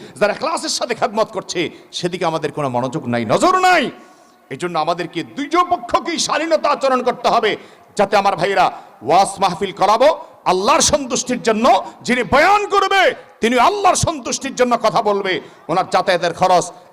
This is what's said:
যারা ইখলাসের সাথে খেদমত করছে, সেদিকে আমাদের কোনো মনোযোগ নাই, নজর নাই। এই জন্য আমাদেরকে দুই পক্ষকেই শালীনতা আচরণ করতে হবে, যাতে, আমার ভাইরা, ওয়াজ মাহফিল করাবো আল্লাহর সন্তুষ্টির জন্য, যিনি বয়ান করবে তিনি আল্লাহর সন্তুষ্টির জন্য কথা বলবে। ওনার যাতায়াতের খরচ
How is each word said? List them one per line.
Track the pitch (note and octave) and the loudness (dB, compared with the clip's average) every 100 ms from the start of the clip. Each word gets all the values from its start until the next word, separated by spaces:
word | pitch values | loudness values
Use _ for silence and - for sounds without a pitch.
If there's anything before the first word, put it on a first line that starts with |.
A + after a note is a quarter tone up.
| - - | -14 -2
যারা | G3+ | -2
ইখলাসের | G3 D4 E4 D#4 | -2 -6 -6 -6
সাথে | - C#4 A#3+ | -6 -6 -4
খেদমত | C4 G#3 G#3+ | -4 -2 -4
করছে, | F#3 - F3+ D#3+ - - | -6 -8 -6 -6 -10 -16
সেদিকে | - F3+ F3+ E3+ | -8 -6 -4 -4
আমাদের | D#3+ D3+ | -2 -4
কোনো | D3+ C#3 | -4 -4
মনোযোগ | A#2+ C3 D#3 B2 | -2 -4 -4 -4
নাই, | A#2+ A2+ | -4 -2
নজর | F3 E4 F#4+ | 2 2 2
নাই। | F#4 F4 A3+ - - - _ _ - | 2 2 0 -8 -20 -20 _ _ -16
এই | C3+ | -8
জন্য | F3 E3 | -4 -2
আমাদেরকে | D#3 F3 F3 E3 | -2 -4 -6 -8
দুই | B2+ - C#4+ F4 F4+ | -10 -10 -2 -2 0
পক্ষকেই | F4 - F4+ E4+ D#4 | -4 -2 -4 -4 -6
শালীনতা | - D4 E4 D4+ D4 | -4 -4 -2 0 0
আচরণ | C#4+ C4+ B3+ | -2 0 0
করতে | B3 B3 G3+ | -2 -2 0
হবে, | A3 G#3+ D#3+ - - - - | 2 0 -2 -10 -20 -8 -2
যাতে, | G3 G#3 | 0 2
আমার | G3 F#3+ | 2 0
ভাইরা, | G3 F#3+ D#3+ - - - | 0 2 2 -2 -14 -8
ওয়াজ | A2+ F3 G3 - | 2 4 2 0
মাহফিল | F#3+ F3 G3 | -2 -2 -6
করাবো | - F#3+ A3 C#4+ C#5+ - - E3+ | 0 2 4 4 2 -6 -4 -2
আল্লাহর | F#3 G#3+ D4+ | 0 2 2
সন্তুষ্টির | - D4+ B3+ A#3+ - B3 | 2 0 -2 -6 -4 -2
জন্য, | A3 G#3 C4 A#4 - - | 0 2 4 2 0 -8
যিনি | - B3 | -4 -2
বয়ান | G3 C4+ F4 G#4 G4 | 2 4 4 4 2
করবে | G4 F#4+ G4 D#4+ - - - | 2 4 4 2 0 -10 -4
তিনি | A3+ A#3+ | 0 4
আল্লাহর | C#4 G4+ F#4+ D4+ | 2 4 2 2
সন্তুষ্টির | - D4+ C#4 - C4+ G#3 | 0 -4 -6 -6 -6 -2
জন্য | B3 A#3 | 0 2
কথা | A3 G3 | 2 2
বলবে। | G#3 G3+ F#3+ F3 - - - | 0 0 -2 -4 -6 -14 -4
ওনার | F3 E3 | -2 0
যাতায়াতের | F#3+ F#3 F3 F3 | 0 2 0 0
খরচ | - F#3 F3+ - - - | 0 2 4 0 -8 -10